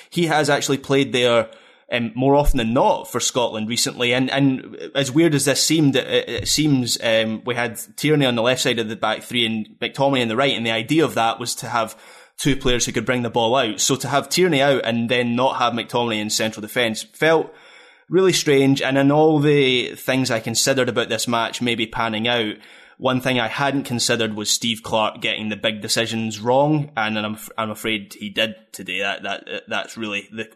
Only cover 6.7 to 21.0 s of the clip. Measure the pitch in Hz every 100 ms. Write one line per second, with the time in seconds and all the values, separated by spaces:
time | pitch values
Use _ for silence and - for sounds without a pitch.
6.7 | 135 117 - 117 113 110 110 123 120 120
7.7 | 107 - - 143 151 135 117 120 127 131
8.7 | 117 107 110 110 107 - 120 113 110 104
9.7 | - 117 - 139 135 117 110 139 110 113
10.7 | 113 113 156 139 110 113 110 117 - 117
11.7 | 120 110 - - - - - 151 135 135
12.7 | 120 123 120 110 123 117 120 113 131 117
13.7 | - - 131 123 139 - 175 185 143 139
14.7 | 131 - 117 117 123 120 120 131 - 120
15.7 | 113 107 123 120 107 104 - 110 107 104
16.7 | 127 117 110 - - 156 160 - - -
17.7 | - - _ - 165 190 156 156 139 135
18.7 | 139 131 135 139 147 156 151 147 143 131
19.7 | 127 110 - - 131 127 113 117 110 -
20.7 | 135 123 113